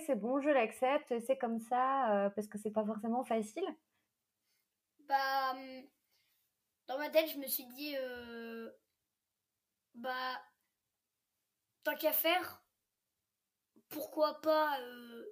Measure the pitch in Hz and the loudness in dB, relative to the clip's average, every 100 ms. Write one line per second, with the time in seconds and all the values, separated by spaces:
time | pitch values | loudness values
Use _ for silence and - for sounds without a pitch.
0 | 320 240 214 277 277 277 220 - 262 294 | 2 0 2 2 4 4 4 2 2 2
1 | 294 233 226 269 240 226 226 247 254 269 | 0 -4 0 0 0 -2 0 2 4 4
2 | 240 202 202 202 208 208 214 214 214 220 | 4 4 2 0 -6 -4 -2 0 0 -2
3 | 226 240 254 226 214 - 359 311 _ _ | -2 -2 0 0 -2 -2 -4 -4 _ _
4 | _ _ _ _ _ _ _ _ _ _ | _ _ _ _ _ _ _ _ _ _
5 | 285 269 269 269 262 269 269 262 254 _ | 0 0 2 2 0 -2 -8 -14 -18 _
6 | _ _ _ _ _ _ _ _ - 262 | _ _ _ _ _ _ _ _ -8 -6
7 | 294 311 320 277 262 - 247 247 294 277 | 4 4 4 0 -4 -4 -6 -10 -6 -4
8 | 254 247 240 233 233 226 226 - _ _ | -6 -8 -12 -12 -10 -10 -12 -16 _ _
9 | _ _ _ _ _ _ _ _ _ 240 | _ _ _ _ _ _ _ _ _ -12
10 | 254 254 254 254 - _ _ _ _ _ | -6 -4 -4 -6 -10 _ _ _ _ _
11 | _ _ _ _ _ _ _ _ - 302 | _ _ _ _ _ _ _ _ -4 0
12 | 311 302 320 359 339 - _ _ _ _ | 0 2 4 2 0 -12 _ _ _ _
13 | _ _ _ _ _ _ _ _ - 302 | _ _ _ _ _ _ _ _ -12 -8
14 | 302 - 302 294 311 311 302 277 240 247 | -6 2 2 2 2 4 4 0 -6 -12
15 | 240 233 - | -14 -14 -14